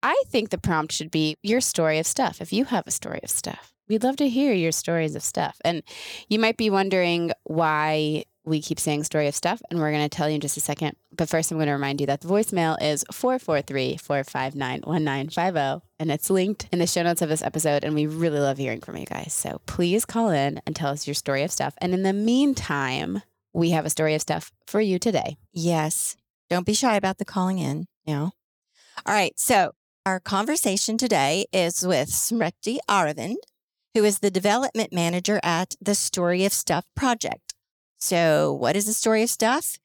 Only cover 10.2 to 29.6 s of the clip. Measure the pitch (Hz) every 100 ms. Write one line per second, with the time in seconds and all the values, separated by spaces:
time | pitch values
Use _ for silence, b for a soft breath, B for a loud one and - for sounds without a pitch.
10.2 | 151 151 147 - - 147 156 - _ 156
11.2 | 160 160 160 160 151 143 139 143 139 143
12.2 | 170 202 220 190 165 160 151 147 - -
13.2 | 247 262 - 151 139 139 131 139 - 143
14.2 | 139 131 131 135 131 135 - 165 156 135
15.2 | 139 - 175 175 139 135 _ _ 160 151
16.2 | - 190 185 208 - 180 175 - 170 170
17.2 | 160 156 - 165 156 147 151 151 151 156
18.2 | 165 147 139 139 135 113 - - - -
19.2 | - - - - - - 175 202 - 233
20.2 | 226 156 139 131 - 156 147 143 - 143
21.2 | - 135 147 - 139 - 180 180 190 196
22.2 | 220 247 285 262 - 143 131 135 - 202
23.2 | - _ _ - 170 165 156 - 156 156
24.2 | - 151 - _ - 202 220 185 233 190
25.2 | - 147 _ 180 165 165 156 - - -
26.2 | _ _ _ 175 180 214 262 208 190 190
27.2 | - - 185 190 147 147 175 _ - 147
28.2 | 156 - _ _ _ B B B - 208
29.2 | 185 - - 226